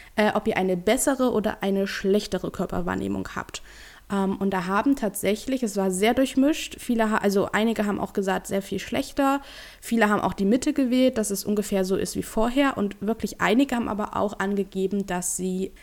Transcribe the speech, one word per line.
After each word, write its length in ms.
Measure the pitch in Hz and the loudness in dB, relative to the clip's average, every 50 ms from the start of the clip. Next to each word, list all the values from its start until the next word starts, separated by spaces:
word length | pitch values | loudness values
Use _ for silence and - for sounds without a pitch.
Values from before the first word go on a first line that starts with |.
| - - - | -20 -10 -2
äh, 140 | - 208 208 - | 2 2 2 2
ob 140 | 208 - | 0 0
ihr 100 | 226 - | 0 0
eine 220 | - 185 190 185 180 | 0 2 0 0 0
bessere 540 | 175 214 226 269 - 294 269 262 254 254 - | 2 2 2 2 4 0 2 2 2 2 2
oder 300 | 220 202 214 - - - | 2 0 0 -4 -2 -2
eine 240 | 196 196 196 196 | 0 0 0 0
schlechtere 640 | 196 - - - 190 196 208 208 - - 180 - 170 - | -2 -4 -2 0 2 2 2 2 0 -6 -4 -4 -4 -4
Körperwahrnehmung 760 | - 185 - 185 92 170 185 185 95 - 98 98 95 92 - - | -4 -6 -4 -2 -4 -2 -2 -2 -2 -2 -2 -4 -4 -4 -6 -8
habt. 280 | 110 - - - - - - - - - - - - - - 202 | -10 -10 -10 -12 -16 -16 -16 -20 -20 -20 -20 -20 -20 -10 -4 -2
Ähm, 240 | 196 190 190 196 | 0 0 0 0
und 140 | - 196 196 | 0 0 0
da 160 | 190 185 175 | 0 0 -2
haben 280 | 180 196 208 240 277 277 | 0 0 2 4 2 2
tatsächlich, 680 | 269 233 196 - - - 190 208 208 - - 262 254 247 | 2 0 -4 -4 -2 0 0 0 0 -2 -4 -2 -2 -2
es 120 | 208 196 | -2 -2
war 140 | 196 190 190 | 0 0 0
sehr 240 | 185 185 202 226 240 | 0 2 2 2 4
durchmischt, 640 | 254 269 262 - 269 262 294 320 - - - - - | 4 2 2 4 2 4 4 2 0 -4 -10 -12 -14
viele 320 | - - 240 226 220 214 | -4 -2 0 2 2 2
ha-, 80 | 220 - | 2 2
also 300 | - 202 196 196 170 - | 2 2 2 2 0 2
einige 340 | - 196 220 233 220 - 208 | 2 2 2 2 2 0 0
haben 140 | 208 196 - | -2 0 -2
auch 140 | - - - | -4 -4 -2
gesagt, 340 | 208 196 196 185 185 - | -2 -2 0 -2 -2 -2
sehr 160 | - 202 196 190 | -2 -4 -4 -4
viel 160 | - 196 190 | -4 -6 -6
schlechter, 600 | - - 240 247 277 - - - 277 269 277 277 - - - - - - - - | -6 -4 -4 -4 -4 -4 -2 0 2 2 2 0 -4 -8 -18 -18 -18 -18 -20 -16
viele 280 | - - 233 226 214 208 | -8 -2 2 2 4 4
haben 120 | 214 190 | 4 2
auch 140 | - 180 175 | 2 0 -2
die 100 | - 196 | 0 2
Mitte 280 | 196 233 254 - 302 294 | 4 4 4 2 0 0
gewählt, 460 | - 269 240 247 254 254 254 254 220 | 2 2 2 4 4 4 4 4 2
dass 120 | 214 208 | -2 -2
es 140 | 202 196 - | -2 -4 -2
ungefähr 400 | - 208 208 202 - 202 190 190 | -2 -2 -2 0 0 0 0 2
so 120 | 185 190 | 2 0
ist 180 | - - 180 - | -2 -2 -4 -4
wie 80 | 185 180 | -6 -6
vorher 560 | - - 220 220 240 240 277 285 277 - - | -4 0 0 0 2 2 2 2 2 2 0
und 180 | 208 202 - - | -2 -4 -4 -4
wirklich 400 | 202 208 226 220 - 202 - - | -4 -4 -4 -2 -4 -8 -4 0
einige 340 | 175 180 208 247 277 277 254 | 2 4 4 4 4 2 2
haben 140 | 240 - - | -4 -2 -4
aber 260 | 208 196 208 - - | -4 -4 -6 -4 -2
auch 220 | 196 196 208 - - | -2 -2 -2 -2 -4
angegeben, 680 | 190 196 202 196 196 190 - 190 190 190 202 202 196 | -4 -2 0 -2 -2 -4 -2 -2 -2 0 0 -2 -2
dass 300 | 196 175 180 180 - - | -2 -4 -4 -2 -4 -4
sie 360 | - 180 185 185 185 190 - - - | -2 -2 -2 -2 -2 -4 -6 -6 -6